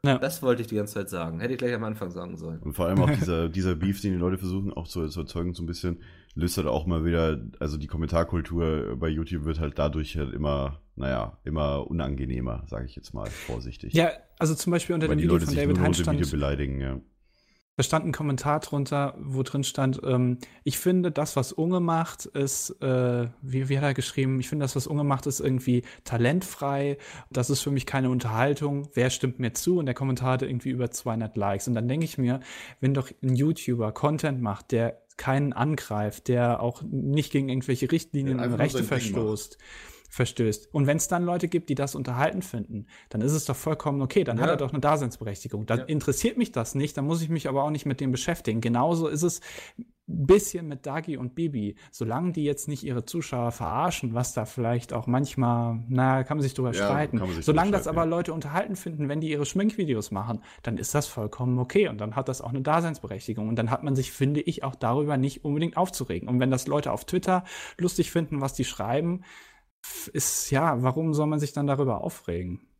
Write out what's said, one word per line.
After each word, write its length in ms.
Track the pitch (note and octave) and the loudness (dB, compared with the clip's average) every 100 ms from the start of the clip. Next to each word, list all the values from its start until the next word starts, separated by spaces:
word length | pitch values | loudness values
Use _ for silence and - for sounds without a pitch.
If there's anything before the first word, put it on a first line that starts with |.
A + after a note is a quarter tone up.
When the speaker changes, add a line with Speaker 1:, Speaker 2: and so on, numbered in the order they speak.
Speaker 1:
Ja. 140 | D3 B2+ | 4 2
Speaker 2:
Das 240 | C3+ - | 0 0
wollte 200 | C3 A#2+ | 2 2
ich 60 | A2 | 2
die 80 | G#2+ | -2
ganze 180 | G#2 | -2
Zeit 160 | - F#2+ | -4 -4
sagen. 300 | F2+ E2 E2 | -4 -4 -4
Hätte 120 | A#2 | -4
ich 40 | B2+ | -2
gleich 160 | B2 | -2
am 80 | A#2+ | -2
Anfang 260 | A2 G#2+ F#2 | -4 -4 -6
sagen 260 | F2 F2 E2+ | -8 -10 -8
sollen. 240 | E2 D#2+ | -8 -8
Speaker 3:
Und 140 | D#2 | -8
vor 120 | D2+ F2 | 0 2
allem 120 | F#2+ | 4
auch 100 | C3 | 4
Speaker 1:
<laughs> 80 | C#3 | 4
Speaker 3:
dieser, 300 | E2+ E2 E2 | 2 2 0
dieser 260 | F2 F#2 | 0 0
Beef, 260 | E2 F#2+ G2 | 2 0 0
den 120 | G#2 | 0
die 60 | F#2 | 0
Leute 200 | F2 F#2 | 0 0
versuchen 340 | F#2+ F#2+ G2 | -2 -2 -4
auch 140 | - E2+ | -6 -8
zu, 180 | F2+ D#2+ | -4 -4
zu 120 | E2 | -4
erzeugen, 320 | D2+ E2+ F2 | -6 -4 -4
so 80 | F2 | -4
ein 40 | E2 | -6
bisschen, 320 | F2 F#2 E2+ - - _ | -4 -4 -4 -10 -20 _
löst 220 | - E2+ - | -2 -2 0
halt 100 | D2+ | 0
auch 180 | B1+ E2 | 0 2
mal 180 | E2 | 2
wieder, 360 | D#2+ E2+ D#2+ D2+ A1 - | 2 4 2 0 -6 -6
also 160 | D2+ D2 | -4 -4
die 100 | D2 | -6
Kommentarkultur 1080 | D#2+ D#2 E2+ E2 F2+ D#2+ E2+ E2 D#2+ G#1 B1+ | -4 0 2 2 0 -2 0 2 0 -2 -2
bei 100 | D#2+ | -2
YouTube 360 | D#2 D#2+ F2 | -2 -2 -4
wird 140 | D2 D#2 | -2 -2
halt 180 | D2+ - | -2 0
dadurch 380 | D2+ D2+ D#2 - | 0 0 -4 -2
halt 160 | C#2+ | -4
immer, 480 | - D2 C#2+ C#2 C#2+ - - | -2 0 0 -2 -6 -14 -6
naja, 420 | C2+ B1+ G#1 - | -2 -2 -4 -8
immer 440 | - D#2 D2 C#2+ - | -6 -2 0 -2 -2
unangenehmer, 760 | E2+ C#2 C#2 C2 B1 B1 A#1+ B1+ | -2 -2 -2 -2 -2 -2 -6 -6
sag 160 | A#1+ | -8
ich 100 | B1+ - | -8 -12
jetzt 180 | - | -12
mal 120 | A1+ G#1 | -8 -8
vorsichtig. 640 | A1 - A#1 A#1+ - - | -10 -8 -8 -8 -10 -2
Speaker 1:
Ja, 160 | E3 E3 - - _ | 2 2 0 -14 _
also 160 | D#3+ | 0
zum 160 | D#3+ - | 0 0
Beispiel 240 | E3+ E3+ | 0 0
unter 140 | E3+ D#3 | 0 2
Speaker 3:
Weil 80 | D3+ | 2
Speaker 1:
dem 20 | |
Speaker 3:
die 60 | |
Speaker 1:
Video 100 | D#3+ | 4
Speaker 3:
Leute 120 | E3+ D#3+ | 4 4
Speaker 1:
von 80 | |
Speaker 3:
sich 80 | C#3 | 2
Speaker 1:
David 140 | C#3+ F2+ | 2 4
Speaker 3:
nur 80 | |
Speaker 1:
Hein 40 | F2+ | 4
Speaker 3:
unter 220 | E2+ E2 | 4 2
Video 120 | D2+ D2+ | 2 2
Speaker 1:
stand, 40 | |
Speaker 3:
beleidigen, 500 | D2 C#2 C#2+ C#2 C2+ | 2 0 0 -2 -2
ja. 200 | C2+ C2 - _ _ _ _ _ _ - | -4 -6 -10 _ _ _ _ _ _ -2
Speaker 1:
da 40 | |
stand 220 | C3 D#3 F3 | 2 2 0
ein 60 | |
Kommentar 480 | - D3+ C3 D3 D3+ | -2 -2 0 2 0
drunter, 540 | - C#3+ C3+ C#3+ C#3 - | 0 -2 0 0 -2 -4
wo 240 | C#3+ C3 | -6 -2
drin 220 | C3 C#3 | -2 -2
stand, 360 | C3 - C3+ C3 | -2 0 0 2
ähm, 340 | - B2+ B2 B2 - - | 2 2 2 0 -6 -6
„Ich 140 | - - | -4 0
finde, 320 | F#3 F#3 F3+ | 4 4 4
das, 260 | D3+ D3+ - | 0 0 0
was 160 | B2+ | -2
Unge 280 | - E3 F3+ | 0 2 2
macht, 460 | E3+ E3 E3 - - | 2 2 0 -6 -8
ist“, 440 | - C#3 - - - | -2 -2 -2 -6 -4
äh, 460 | C#3 B2+ B2 A#2+ A#2+ - | 0 2 4 2 -2 -6
wie, 260 | C3+ B2+ C3+ | -4 -2 2
wie 60 | C#3 | 2
hat 60 | |
er 100 | C#3+ | 2
geschrieben? 440 | C3 B2+ - C3 C3 | 0 -2 0 2 2
„Ich 80 | B2+ | 0
finde, 160 | D3+ | -2
das, 120 | C#3 C#3 | 0 -2
was 100 | - | -2
Unge 180 | D3 | 0
macht, 220 | C#3+ C3+ C#3+ | 2 0 0
ist 140 | C3 | 0
irgendwie 420 | C#3+ C3 B2+ B2 - - | 0 2 2 2 0 -16
talentfrei. 960 | - A#2+ A#2+ E3+ F3+ - C#3 C#3 C#3+ C#3 - - - | -4 2 4 2 -2 -4 -2 0 0 -2 -8 -18 -4
Das 180 | C3 B2 | -2 2
ist 100 | C#3 | 2
für 80 | - | 2
mich 160 | C#3 - | 0 0
keine 240 | C#3 C3 | 0 2
Unterhaltung. 760 | B2+ A#2 A2 C3+ C#3+ D3 C#3+ C#3+ | 2 0 2 2 2 0 -2 -2
Wer 140 | - B2+ | 2 2
stimmt 280 | C3 C3 B2 | 2 -2 -2
mir 140 | B2 | -4
zu?“ 240 | - - F3+ | -2 2 2
Und 80 | C#3+ | 2
der 80 | |
Kommentar 380 | A#2+ C3+ B2+ C3 | 0 0 0 2
hatte 140 | B2+ C3 | 0 0
irgendwie 240 | B2+ C3+ | -2 -2
über 200 | B2+ A#2+ | -2 -2
zweihundert 460 | - B2 A2+ A2 A2 | -2 -2 -2 -2 0
Likes. 320 | G2+ G2 - | 0 0 0
Und 60 | |
dann 140 | A#2 A#2+ | 0 2
denk 140 | C#3+ | 0
ich 140 | D#3+ - | -2 0
mir, 220 | B2 C3 - - - - | 0 0 -4 -16 -16 -2
wenn 120 | C3 | 2
doch 160 | C3+ B2+ - | 2 0 -2
ein 120 | C3+ B2+ | 2 4
YouTuber 560 | D3 D#3+ - A#2+ G#2+ | 4 2 0 0 0
Content 480 | - D3 D3+ D#3+ C3 | 0 0 2 0 0
macht, 300 | A2+ G2 - | 0 -2 0
der 300 | A#2 A#2 - _ - | 2 2 -2 _ -6
keinen 340 | - C3+ C#3+ | 0 2 2
angreift, 760 | A2 C3+ D3+ - G#2 G#2+ - - | 2 0 0 -2 0 0 -2 0
der 320 | B2 A#2+ A#2+ | 4 4 2
auch 220 | A#2+ - | 0 -4
nicht 500 | D3+ C3+ C3+ D3 C#3+ | -6 -2 0 0 2
gegen 160 | C#3 C3+ | 0 2
irgendwelche 420 | C3 B2 B2 B2+ | 0 0 0 2
Richtlinien 480 | E3 - D3 C3+ B2+ | 0 0 -2 0 0
Speaker 3:
Ja, 60 | |
Speaker 1:
und 80 | B2 | 0
Speaker 3:
einfach 60 | A#2+ | 2
nur 60 | |
Speaker 1:
Rechte 140 | D3 B2+ | 2 2
Speaker 3:
sein 20 | A2+ | 0
Ding 260 | C3+ A#2 | 0 0
macht. 0 | G2+ | 0
Speaker 1:
verstoßt, 360 | G#2+ G#2+ - - - - - - - | 0 0 -6 -16 -20 -20 -20 -20 -18
verstößt. 640 | - B2 - A2+ G#2 - | -2 -2 2 2 2 -2
Und 120 | D#3 C#3 | 2 4
wenn's 220 | D#3 - | 4 2
dann 160 | F3 | 0
Leute 240 | F3 F3 E3+ | 2 0 0
gibt, 220 | E3+ - | 0 0
die 40 | |
das 200 | C#3+ C#3 | -2 -2
unterhalten 480 | D3 B2+ B2 D3+ G3 | -4 -4 0 2 0
finden, 440 | - A#2 G#2 A2 A2+ - - | -6 -6 -6 -8 -10 -18 -6
dann 140 | G#2+ | 0
ist 100 | B2 | 2
es 140 | D#3 - | 0 0
doch 100 | C3 | -2
vollkommen 460 | - D#3 D3+ C#3 | -2 -2 0 0
okay, 220 | C3 G#3 | 2 2
dann 140 | D#3+ A2+ | 2 2
hat 60 | D#3+ | 2
Speaker 2:
Ja. 40 | |
Speaker 1:
er 40 | D3 | 2
doch 140 | C3+ | 0
eine 80 | C#3+ | 2
Daseinsberechtigung. 840 | C#3+ D3 B2+ - A2 G2+ A2 G#2 | 2 4 0 -4 -8 -8 -6 -6
Dann 140 | G#2+ A#2 | 0 0
Speaker 2:
Ja. 40 | C3 | 2
Speaker 1:
interessiert 500 | D#3 - C3+ A#3 - | 0 2 2 2 2
mich 160 | A3+ | 0
das 220 | - A2+ | 0 -2
nicht, 240 | C3+ D3 - | -2 -2 -2
dann 80 | C#3 | 0
muss 160 | E3 | 0
ich 80 | D#3+ | 0
mich 180 | E3 C#3+ | 0 0
aber 160 | C3+ | 2
auch 60 | D3 | 2
nicht 160 | D3+ D3 | 0 -2
mit 140 | C#3 | -2
dem 120 | C3+ | 0
beschäftigen. 480 | B2 - E3 - A2 | 0 0 -2 0 0
Genauso 480 | A#2 A#2 D3 E3+ D#3+ | 2 2 4 2 0
ist 140 | D3 | 2
es 180 | E3+ - - - - - - _ - | 0 -2 -10 -16 -16 -16 -18 _ -8
ein 180 | E3+ C#3 | -2 8
bisschen 420 | G3+ G#3 F3+ D#3+ | 8 8 -6 -6
mit 180 | C#3 - | -8 -6
Dagi 300 | C#3+ E3 C#3 | -6 -4 -4
und 180 | B2 | -4
Bibi. 400 | B2 E3 C#3 G2+ G2+ - | -2 -2 0 -4 -6 -16
Solange 400 | - A2+ A#2+ F3+ | -6 -2 0 0
die 120 | D#3+ | 0
jetzt 240 | D3 C#3+ - | -2 -2 -4
nicht 160 | C#3+ | -6
ihre 200 | - B2 | -4 -4
Zuschauer 460 | A#2 E3+ - B2 A#2+ | -4 -6 -4 -2 -2
verarschen, 640 | A#2+ - A#2+ E3+ D#3+ B2+ | -2 -4 0 0 0 -2
was 180 | A2+ B2 | -2 -2
da 100 | - | -2
vielleicht 480 | A2 - A#2 A#2+ A#2+ | -4 -2 0 0 -2
auch 160 | A2+ A2 | -6 2
manchmal, 720 | B2+ C#3 - A#2+ A#2+ A#2 A#2 A#2 | 2 2 2 2 4 2 -2 0
na, 340 | B2+ C3 C3 | 2 4 4
kann 140 | C3+ D3+ | 2 0
man 60 | |
sich 120 | C#3 | 0
drüber 180 | C3+ B2+ | 0 0
Speaker 3:
Ja, 120 | G2 | 2
Speaker 1:
streiten. 340 | G2+ C#3 D3+ A#2 | 2 2 2 0
Speaker 3:
kann 80 | F#2+ | 0
man 100 | E2 | 0
sich 80 | |
Speaker 1:
Solange 220 | D#2+ D#3 F#3 | 4 4 4
Speaker 3:
drüber 80 | G3+ | 2
Speaker 1:
das 60 | D#3 | 0
Speaker 3:
streiten, 120 | D#3+ | 2
Speaker 1:
aber 80 | E3 | 2
Speaker 3:
ja. 80 | E3+ | 2
Speaker 1:
Leute 160 | E3+ | 0
unterhalten 440 | D#3+ C#3+ D#3+ G#3+ F#3 | -4 -2 -2 -2 -4
finden, 320 | - D#3 C#3+ | -6 -2 -2
wenn 120 | D3 | 0
die 100 | D#3 | -2
ihre 140 | D3+ | -2
Schminkvideos 680 | C#3+ F#3 G#3 G#3+ E3+ A2+ G#2 | 0 2 2 2 0 0 0
machen, 320 | G2+ A2 A#2 - - | -4 -4 -6 -8 -10
dann 160 | - A2+ | -6 -4
ist 160 | - | 0
das 140 | D3+ - | -2 -2
vollkommen 500 | - G#2+ - B2+ B2 | -4 -6 -2 0 0
okay 300 | B2+ G3+ F#3+ | 2 2 2
und 100 | G#2+ | 0
dann 140 | G#2+ | -4
hat 140 | A2 C3 | -4 -4
das 120 | B2+ | -6
auch 100 | - | -6
eine 120 | C3+ | -4
Daseinsberechtigung. 840 | C3+ D#3+ E3+ D#3 - G#2 - G#2 A2 | 2 2 2 -4 -8 -8 -6 -4 -2
Und 80 | A#2 | 0
dann 160 | A2+ | 0
hat 100 | C3+ | 0
man 140 | D3+ C3 | 0 0
sich, 160 | C3 | 0
finde 280 | - C3+ D3 | 0 2 2
ich, 220 | - D#3 | -2 -4
auch 140 | C3+ - | -6 -2
darüber 400 | A#2+ B2+ D3 C#3 | 0 2 2 2
nicht 280 | C3+ C3+ | 0 -2
unbedingt 320 | D3+ D3 E3+ E3 | -2 0 0 0
aufzuregen. 520 | F#3 - B2+ F2 - | 0 -2 -4 -4 0
Und 100 | B2 | 2
wenn 140 | B2+ | 4
das 160 | C3 C#3 | 2 2
Leute 240 | D3 C#3 | 0 0
auf 120 | - | -4
Twitter 380 | - F#3 F#3+ F3+ F3+ - - - | -2 -2 2 2 0 -14 -14 -2
lustig 360 | F3 - E3+ | -2 2 2
finden, 280 | F3 D#3+ D3 | 2 0 -2
was 140 | C3+ | -2
die 100 | - | -2
schreiben, 600 | B2+ - G#2 B2 E3+ F3+ - - - - _ _ | -4 -2 0 0 0 -2 -6 -20 -20 -20 _ _
f-, 220 | - - - | -14 -12 -6
ist, 380 | - - - - | -2 -2 -2 0
ja, 320 | D#3+ E3 B2+ | 2 4 4
warum 300 | B2+ C3 D#3+ | 2 2 0
soll 120 | D3+ D3+ | 2 2
man 140 | D3+ | 2
sich 120 | D3 | -2
dann 140 | - C#3+ | -2 0
darüber 360 | C#3 C3+ A2 | 2 2 0
aufregen? 580 | - - - E2+ F2+ F2 _ | -4 -8 -6 -4 -4 -8 _